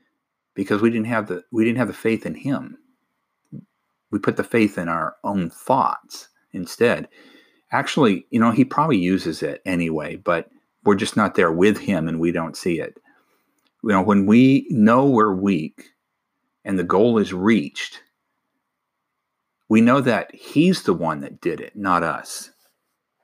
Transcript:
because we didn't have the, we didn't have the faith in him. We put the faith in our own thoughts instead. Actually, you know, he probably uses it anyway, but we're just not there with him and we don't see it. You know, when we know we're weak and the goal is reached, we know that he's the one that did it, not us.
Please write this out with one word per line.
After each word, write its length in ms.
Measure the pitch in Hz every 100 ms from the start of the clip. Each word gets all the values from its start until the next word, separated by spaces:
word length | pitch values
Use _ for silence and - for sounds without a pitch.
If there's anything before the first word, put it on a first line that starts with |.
| _ _ _ _ _
because 280 | - 98 104
we 80 | 113
didn't 160 | 117 110
have 220 | 117 104
the, 160 | 87 -
we 140 | 113
didn't 140 | 113 117
have 100 | 110
the 60 |
faith 320 | - 113 110 -
in 80 |
him. 440 | 80 - 123 - - _ _ _ _ _ _ _ - - _ _ _ _
We 80 | 104
put 180 | 117 110
the 80 |
faith 340 | - 120 104 -
in 100 | 85
our 280 | 82 78 -
own 260 | 104 101 82
thoughts 760 | - - 131 87 - - - - _ _
instead. 560 | - 87 - 117 82 - _ - _ _ _ _
Actually, 540 | 123 135 - 120 95 -
you 80 | 120
know, 140 | 117
he 120 | 110
probably 320 | 127 - 160 110
uses 460 | 87 92 90 78
it 180 | 76 - -
anyway, 500 | 87 82 78 73 -
but 320 | - 85 - _ _ _
we're 100 | 104
just 220 | 98 104 -
not 180 | 98
there 180 | - 87
with 260 | 82 104 104
him 300 | - 90 80
and 120 | 80
we 100 | 82
don't 260 | 85 82 -
see 240 | 92 80
it. 180 | - - _ _ _ _ _ _ _ _
You 80 | 113
know, 120 | 95
when 240 | 95 101 98
we 400 | 117 131 135 -
know 360 | 131 107 120 139
we're 280 | 120 107
weak 560 | 92 101 90 76 - - _ _ _ _ _ _ _
and 140 | - 95
the 60 |
goal 340 | 87 95 117 113
is 140 | 90
reached, 680 | 90 101 110 71 - - - _ _ _ _ _ _ _ _ _ _ _ _ _ _ _ _ -
we 120 | 110
know 200 | 117 139
that 320 | 127 104 -
he's 500 | - - 147 175 180
the 100 | -
one 260 | 85 82 76
that 200 | 69 -
did 200 | 87 73
it, 160 | - 104
not 280 | 98 87
us. 460 | 82 69 - - - _ _ _ _ _ _ _